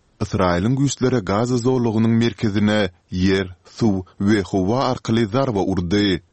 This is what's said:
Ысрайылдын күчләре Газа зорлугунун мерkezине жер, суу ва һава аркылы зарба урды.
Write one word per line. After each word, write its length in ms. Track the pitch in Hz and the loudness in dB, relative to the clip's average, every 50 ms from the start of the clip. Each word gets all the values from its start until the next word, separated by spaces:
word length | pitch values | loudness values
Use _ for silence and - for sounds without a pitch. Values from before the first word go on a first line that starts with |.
| _ _ _ - | _ _ _ -8
Ысрайылдын 540 | 110 - - 104 95 90 87 87 92 117 135 131 | -8 -4 0 0 2 2 2 0 0 0 0 0
күчләре 460 | 143 135 - - 127 127 127 123 92 | 0 -2 -2 0 -2 0 0 0 -2
Газа 320 | 90 95 104 123 123 127 123 | 0 -2 0 0 0 -2 0
зорлугунун 540 | 110 131 131 127 120 117 104 110 113 113 117 | 0 0 0 0 0 0 0 2 2 2 2
мерkezине 760 | 113 117 117 113 - - 110 95 107 104 104 107 107 101 90 - _ _ - | 2 0 0 -2 -2 -2 -2 0 0 0 2 2 2 0 -2 -4 _ _ -8
жер, 460 | - 90 92 98 95 98 98 92 92 _ _ | -4 0 2 2 2 2 0 -4 -8 _ _
суу 400 | - - - 120 110 95 95 90 - _ - | -14 -6 -2 0 0 0 0 -4 -8 _ -2
ва 240 | 101 101 110 104 92 | 0 2 2 2 0
һава 460 | - - 98 92 92 117 131 139 127 | 0 -2 -2 0 0 0 0 0 -2
аркылы 340 | 123 - - - 113 113 117 | -2 -4 -4 -2 -2 0 0
зарба 400 | 98 98 135 139 127 107 98 90 | 0 0 -2 -2 0 0 -2 0
урды. 560 | - 95 87 90 85 98 104 104 101 90 80 - _ | 0 -2 -2 -2 0 0 0 2 2 0 -2 -6 _